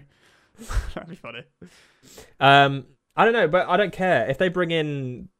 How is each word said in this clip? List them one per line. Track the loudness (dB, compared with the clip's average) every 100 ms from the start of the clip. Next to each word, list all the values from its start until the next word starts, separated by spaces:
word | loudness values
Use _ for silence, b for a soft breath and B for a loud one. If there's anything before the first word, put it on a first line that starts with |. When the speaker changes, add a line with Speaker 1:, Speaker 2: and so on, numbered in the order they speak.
| -12 _ _ _ _
Speaker 1:
<laughs> | -18 -6 -4 -4
That'd | -10 -14
be | -18
funny. | -16 -18 -18 _ -20 b b b b b b 0
Speaker 2:
Um, | 4 6 4 0 -10 _ _ 0
I | 2
don't |
know, | 2 2
but | 0 0
I | 0
don't | 0
care. | -2 0 0 0
If | -2
they | -2
bring | -2 -2
in, | -2 -4 -6 -8 -10 -16